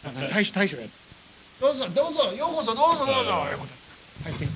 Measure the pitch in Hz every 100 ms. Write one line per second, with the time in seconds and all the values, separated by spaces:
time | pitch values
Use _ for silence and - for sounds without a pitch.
0 | - 127 139 190 208 185 196 127 110 -
1 | - - - - - - 269 269 233 175
2 | 320 302 233 208 330 - 214 233 320 330
3 | 269 269 226 180 143 131 127 - - -
4 | - - 147 147 151